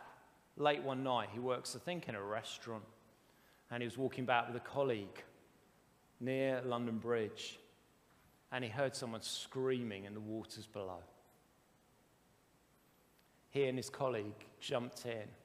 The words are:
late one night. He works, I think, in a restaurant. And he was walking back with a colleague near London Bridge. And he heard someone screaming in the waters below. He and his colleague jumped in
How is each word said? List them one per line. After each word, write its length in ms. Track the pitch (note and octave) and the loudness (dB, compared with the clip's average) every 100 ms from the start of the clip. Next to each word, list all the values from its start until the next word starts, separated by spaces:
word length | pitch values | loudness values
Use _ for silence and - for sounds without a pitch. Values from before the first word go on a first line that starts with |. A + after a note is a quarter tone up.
| - - - - - - | -14 -18 -20 -20 -12 2
late 260 | D3 D3 | 4 4
one 220 | C3+ C3 | 2 0
night. 240 | C3+ B2 G2+ | 2 2 2
He 60 | G#2+ | -2
works, 380 | B2 B2 - B2 | 0 0 -2 -6
I 20 | |
think, 300 | - F3 - | -4 -4 -4
in 60 | |
a 80 | G#2+ | -4
restaurant. 640 | G2+ A2 - - A#2 A2 G#2+ - - - - - - - - | -2 -2 -4 -8 -8 -8 -10 -18 -20 -20 -20 -20 -20 -20 -6
And 120 | A#2+ | -4
he 40 | A#2+ | -2
was 120 | A#2+ | 0
walking 260 | C3 - | -2 0
back 220 | B2+ A#2+ A#2+ | 4 4 4
with 100 | A#2+ | -2
a 100 | - | -2
colleague 560 | B2+ C#3 A2 G2 - - - - - - - - - - - | 2 2 2 -2 -10 -16 -20 -20 -20 -20 -20 -20 -20 -20 -6
near 420 | A#2+ C3 C3+ C3 | 0 2 4 4
London 320 | B2+ A#2+ A#2+ A2+ | 2 2 2 0
Bridge. 600 | A2+ A#2 G#2+ - - - - - - - - - - - - | 4 4 2 -2 -10 -10 -18 -20 -20 -20 -20 -20 -20 -20 -6
And 140 | B2+ | -2
he 60 | A#2+ | 0
heard 260 | A2 C3+ - | 2 2 2
someone 240 | B2 A2+ | -4 -4
screaming 840 | - - - C3 C3 C3 A#2 G2 | -4 -6 -4 0 2 2 0 -4
in 100 | G2+ | -6
the 60 | G#2 | -8
waters 460 | G#2+ A2 G2+ - G#2 | -4 -4 -6 -10 -10
below. 360 | G#2 F#2+ F2+ - - - - _ _ _ _ _ _ _ _ _ _ _ _ _ _ _ _ _ _ _ _ _ | -6 -6 -6 -12 -20 -20 -20 _ _ _ _ _ _ _ _ _ _ _ _ _ _ _ _ _ _ _ _ _
He 140 | C#3 | 2
and 120 | C3+ B2+ | 4 4
his 140 | A2+ | -2
colleague 560 | - C3+ A#2 G#2 G#2 - - | 0 0 2 -2 -6 -14 -10
jumped 460 | - C3 B2 - A#2+ | -2 0 0 -4 -6
in 220 | A2+ G#2+ - | -4 -6 -14